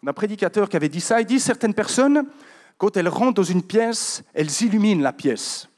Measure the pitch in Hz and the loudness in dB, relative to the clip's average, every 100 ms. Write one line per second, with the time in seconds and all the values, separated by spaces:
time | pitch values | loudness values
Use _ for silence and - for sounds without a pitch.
0 | 135 139 208 208 185 214 196 175 147 160 | -6 -4 -4 -2 -2 0 0 0 -2 -4
1 | - 226 226 262 - 254 226 208 208 - | 0 0 2 0 0 0 0 -2 -2 2
2 | 269 294 277 - - - - _ 202 196 | 4 4 0 -10 -20 -20 -20 _ -2 0
3 | 175 170 247 233 180 180 175 214 226 226 | -2 2 0 2 2 0 2 0 0 -2
4 | - - - - 151 143 226 214 214 190 | -6 -8 -10 -4 -4 0 0 2 2 2
5 | 135 - 143 113 - - - | 0 -2 -4 -4 -6 -10 -14